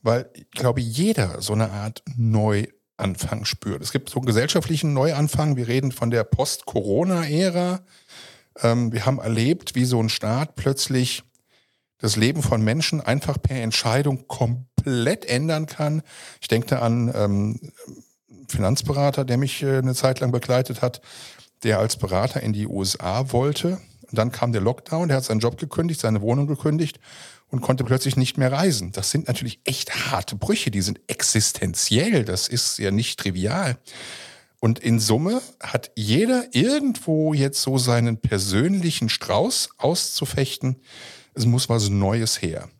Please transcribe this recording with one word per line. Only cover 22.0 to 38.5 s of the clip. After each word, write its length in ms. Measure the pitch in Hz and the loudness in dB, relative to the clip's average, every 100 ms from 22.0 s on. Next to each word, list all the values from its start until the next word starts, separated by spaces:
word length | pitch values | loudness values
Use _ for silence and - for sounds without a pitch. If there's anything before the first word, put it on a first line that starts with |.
| - 92 110 - | 0 0 0 -2
in 120 | 110 | -2
die 120 | 104 104 | -2 -2
U 160 | 98 | -2
S 180 | 95 - | -4 -4
A 320 | 90 104 135 | -2 -2 0
wollte. 480 | 123 139 147 170 185 - - - | 2 2 0 -2 -4 -10 -20 -6
Und 100 | 113 | 0
dann 140 | 113 | 0
kam 200 | - 123 | 0 0
der 100 | 117 | 2
Lockdown, 480 | 98 127 - 160 175 | 0 -2 -4 -2 2
der 80 | 135 | 0
hat 80 | 127 | 2
seinen 160 | 110 | 0
Job 180 | 117 - | 0 -2
gekündigt, 400 | 156 - 170 156 | -6 -2 -2 0
seine 200 | 117 110 | 0 0
Wohnung 260 | 104 127 143 | 2 2 0
gekündigt 520 | 143 156 151 156 - - - - - _ | 0 0 0 -2 -6 -20 -20 -20 -20 _
und 120 | 127 | -4
konnte 220 | - 131 | 0 0
plötzlich 340 | 120 127 135 131 | 2 0 2 0
nicht 180 | 127 - | 0 2
mehr 160 | 131 | 0
reisen. 400 | 139 190 123 90 | 2 2 0 -4
Das 200 | - - | -4 -2
sind 160 | 147 - | -2 -2
natürlich 320 | 123 120 - - | -4 -4 -8 -6
echt 440 | 131 - - - | -6 -6 -6 -2
harte 260 | - - 101 | -4 -4 -6
Brüche, 360 | - 202 - | -2 0 0
die 100 | 101 | -2
sind 180 | 95 - - | -2 -4 -8
existenziell, 1200 | - - 110 104 - 92 82 - 110 185 190 104 | -4 0 2 2 0 -4 -2 0 2 4 2 2
das 220 | 92 - | -2 -2
ist 320 | 120 - - | -2 -2 -2
ja 100 | 101 | 0
nicht 300 | 98 117 - | 2 0 -2
trivial. 580 | 98 90 98 160 175 123 - - - - - - _ _ | -4 0 0 0 -2 -4 -8 -18 -16 -16 -18 -20 _ _
Und 200 | 117 113 | 0 2
in 200 | 117 113 | 2 2
Summe 400 | 107 110 165 247 - - | 4 2 2 -2 -4 -14
hat 320 | - 123 - - | -6 -6 -6 -6
jeder 500 | 104 120 226 254 247 | 2 2 4 2 0
irgendwo 840 | 117 208 294 277 226 - 156 156 151 | 2 2 2 0 -2 -2 0 2 2
jetzt 260 | 135 139 | 0 0
so 160 | - 131 | 0 0
seinen 400 | 123 120 117 110 | 2 2 2 0
persönlichen 920 | - 101 95 | 0 0 2